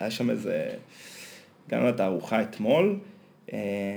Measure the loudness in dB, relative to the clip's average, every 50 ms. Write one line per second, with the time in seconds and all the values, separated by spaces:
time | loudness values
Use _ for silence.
0 | -4 -4 -2 0 0 0 0 0 -2 -2 -2 -2 -2 -4 -6 -8 -12 -16 -20 -20
1 | -20 -18 -18 -18 -18 -18 -18 -20 -20 -20 _ _ -8 -4 0 2 2 2 2 2
2 | 2 0 0 -2 -2 0 0 0 0 0 -2 -2 2 4 4 6 6 4 2 0
3 | -4 -12 -20 -20 -20 -20 -20 _ _ -10 -8 -6 -4 -2 -2 -2 -2 -2 -4